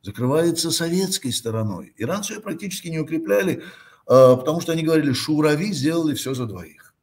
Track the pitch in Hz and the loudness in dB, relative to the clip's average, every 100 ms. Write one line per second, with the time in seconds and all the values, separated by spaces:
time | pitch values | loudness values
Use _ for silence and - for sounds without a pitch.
0 | - 101 123 147 170 165 165 - 165 180 | -12 -4 0 2 2 0 -2 -2 0 0
1 | 190 190 131 110 117 110 110 90 - _ | 0 -2 -4 -6 -4 -4 -4 -6 -12 _
2 | 117 190 202 214 208 170 202 - 175 160 | -6 -4 -6 -10 -10 -10 -8 -10 -8 -6
3 | 151 160 160 202 190 123 - - - - | -4 -6 0 0 2 -4 -8 -20 -20 -20
4 | - 127 127 127 127 165 165 165 160 160 | 4 8 8 8 2 -2 -2 -2 2 2
5 | 147 127 - 151 151 147 202 160 139 165 | 2 -2 0 2 2 2 0 -2 -2 0
6 | 156 131 131 131 117 92 87 _ - _ | -2 -4 -6 -6 -6 -8 -14 _ -20 _